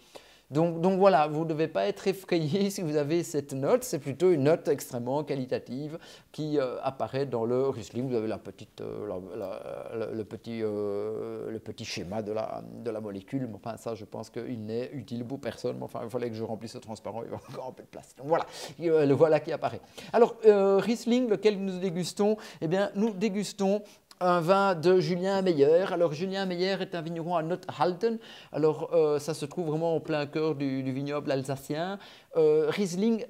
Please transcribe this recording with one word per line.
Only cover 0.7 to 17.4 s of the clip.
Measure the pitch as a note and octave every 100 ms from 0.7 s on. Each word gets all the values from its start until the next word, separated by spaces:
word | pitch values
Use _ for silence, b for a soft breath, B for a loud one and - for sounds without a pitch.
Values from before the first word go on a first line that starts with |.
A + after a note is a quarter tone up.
| E3
donc | F3 F#3+
voilà, | G3 F3 D3+
vous | D3+
ne | E3
devez | D#3 D#3
pas | F#3+ G3+
être | G3 G3
effrayé | F#3+ - F3 D3+ F#3+ G3+
<laughs> |
si | G3
vous | E3 D3+
avez | C#3+ E3+
cette | D#3+ D3 C#3+
note, | C3+ C#3+ B3
c'est | - D#3+
plutôt | C#3 C3+ F3+
une | D#3+
note | C#3 E3 -
extrêmement | C#3 - B2 A#2+ C#3+
qualitative | D3+ C#3 B2+ A#2+ - B2+ D3+ E3 B B B
qui, | - D#3 D3
euh, | B2+ A2
apparaît | C3+ C3+ A2 C3
dans | C#3 A#2+ A2+
le | B2+ B2
Riesling. | A2 G2+ A2+ C3+
Vous |
avez | A#2+ G#2+
la | F#2+
petite, | G2 - G#2+ -
euh, | G#2+ G#2+ G#2
la, | F#2 F#2
la, | A2+ F#2+ G#2 - - - A2+ A2
le, |
le | A2+
petit, | G2 A2+ A#2 A2+
euh, | G#2+ G#2 G#2 G2+ G#2+ A2 A2+ A2+ G#2+
le | A2
petit | - G#2 A2
schéma | - E2+ A2
de | G#2
la, | G#2+ A2 A2+ A2+ A2+
de | A#2
la | G#2+
molécule, | G#2+ G2 G2 C3+ B2
mais |
enfin | G2 A#2 A2
ça | A#2
je | G#2+
pense | G#2 A2+ A2+
qu'il | A#2 A#2+ A#2 G#2+
n'est | A2+ B2+
utile | C#3 - A#2+
pour | A#2+ C3+
personne, | A2+ - B2 B2+
mais |
enfin | B2 B2
il | A#2
fallait | B2 A#2+
que | A2
je |
remplisse | A2+ G#2+ A2+
ce | B2
transparent, | G#2+ G#2+ G2+ G#2+
il | A2
y |
a |
encore | G#2